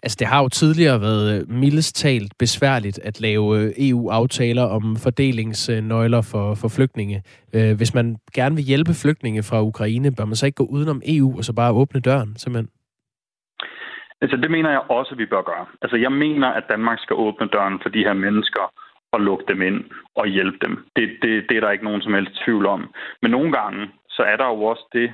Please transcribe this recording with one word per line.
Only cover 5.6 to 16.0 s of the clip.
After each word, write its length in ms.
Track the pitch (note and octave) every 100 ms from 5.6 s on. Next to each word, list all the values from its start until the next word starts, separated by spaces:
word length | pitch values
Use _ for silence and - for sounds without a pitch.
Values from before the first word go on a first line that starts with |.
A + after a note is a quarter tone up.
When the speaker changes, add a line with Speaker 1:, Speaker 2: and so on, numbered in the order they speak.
| - A2+ A2 A2+ A#2 A#2+ A2+
Speaker 1:
for, 240 | A2 G2+ G#2
for 80 | A2+ -
flygtninge. 460 | C3 - G2+ G2+ - - _ A2+
Øh, 180 | A2 G#2+
hvis 160 | A2+
man 240 | B2 A#2 A2 _ -
gerne 200 | C3 D#3+
vil 100 | C3+
hjælpe 220 | C3+ E3 E3
flygtninge 400 | C#3+ D#3 A#2+ G#2+
fra 200 | G2+ A2+
Ukraine, 520 | A2 G#2+ A2 A#2 C#3 B2
bør 100 | A2
man 100 | A2
så 100 | C#3
ikke 160 | C#3
gå 40 | C3+ C#3+
udenom 260 | D3+ C#3 -
E 180 | D#3
U 140 | C3+ B2+
og 60 |
så 100 | A2
bare 180 | A2+ A#2+ A#2
åbne 180 | C#3 C3+
døren, 380 | B2 C3+ G#2+ A2+
simpelthen? 320 | - A#2+ A2+ _ _ _ _ _ _ _ _ _ - - - - - -
Speaker 2:
Altså, 160 | B2 D3+
det 140 | D3+
mener 180 | E3 D#3+
jeg 120 | C#3 -
også, 260 | A#2+ C3+ C3+
vi 100 | A2
bør 160 | G2+ F2+
gøre. 140 | E2+ F2 -
Altså, 160 | A#2+
jeg 140 | A#2+